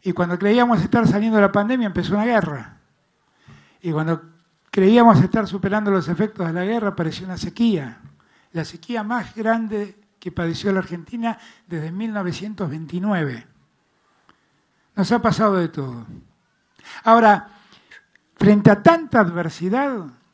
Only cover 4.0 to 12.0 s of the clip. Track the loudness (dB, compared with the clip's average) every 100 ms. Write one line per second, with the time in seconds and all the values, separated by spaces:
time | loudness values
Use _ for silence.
4 | -2 -4 -6 _ _ _ _ 2 6 8
5 | 8 8 4 0 -4 -4 -2 -2 0 -2
6 | -2 -4 -4 -4 -6 -4 -4 -2 -4 -4
7 | -6 -6 -12 -10 -10 -2 0 0 -6 -14
8 | -20 _ _ _ _ -10 -10 -14 -10 -8
9 | -6 -6 -6 -6 -2 -2 -2 -6 -8 -14
10 | _ _ -12 -6 -6 -4 -2 -2 -2 -10
11 | -12 -8 -6 -8 -16 _ _ -10 -8 -8